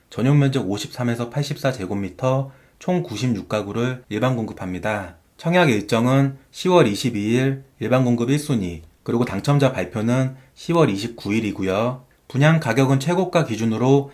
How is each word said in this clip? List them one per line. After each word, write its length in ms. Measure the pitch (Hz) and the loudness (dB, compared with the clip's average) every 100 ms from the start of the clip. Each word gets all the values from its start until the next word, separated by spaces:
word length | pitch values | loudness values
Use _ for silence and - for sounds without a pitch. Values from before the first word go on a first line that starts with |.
| _ | _
전용 300 | - 123 147 | -2 2 4
면적 280 | 139 131 95 | 4 2 -2
오십삼에서 640 | 104 - - 120 113 120 | -4 -6 -6 -4 -4 -4
팔십사 440 | 147 143 147 135 | -6 -6 -4 -4
제곱미터, 800 | - 117 101 98 - 131 131 135 - _ _ | -4 -6 -6 -6 -4 -2 0 -2 -10 _ _
총 240 | - 180 | -2 -2
구십육 480 | 175 104 127 104 - | -2 -4 -2 -2 -2
가구를 540 | 107 101 110 123 127 - | -4 -4 -2 -4 -4 -8
일반 260 | 107 123 | -2 0
공급합니다. 840 | 120 110 - 92 90 107 104 90 - _ - | -2 -4 -8 -8 -6 -4 -4 -6 -16 _ -8
청약 320 | 165 180 165 | 0 2 4
일정은 680 | 107 - 113 123 135 139 135 _ | 2 0 0 2 2 2 -2 _
시월 340 | - 180 175 123 | -6 2 4 4
이십이 360 | 101 135 107 | 2 -2 -2
일 420 | 104 120 135 135 - - | 0 0 0 -2 -8 -10
일반 260 | 113 127 123 | 0 2 2
공급 240 | 117 117 | 2 2
일 80 | 147 | 0
순위, 420 | 147 120 90 82 - _ | 0 -2 -2 -8 -14 _
그리고 220 | - 117 | -4 -2
당첨자 480 | 120 98 143 143 135 | -2 -2 0 4 2
발표는 640 | - 90 110 113 127 131 135 - | 0 -4 -4 0 0 0 -4 -16
시월 340 | - - 170 139 | -12 -2 2 2
이십구 460 | 98 117 - 101 | 2 -6 -8 -4
일이고요. 680 | 110 104 95 95 95 120 131 - _ - | -2 -2 -2 -2 0 -2 -4 -12 _ -8
분양 320 | 131 151 160 | 2 4 4
가격은 400 | 131 113 135 135 | 2 2 2 2
최고가 460 | 165 185 185 170 135 | 2 0 0 0 0
기준으로 680 | 110 113 110 127 139 139 | -2 -2 2 4 4 2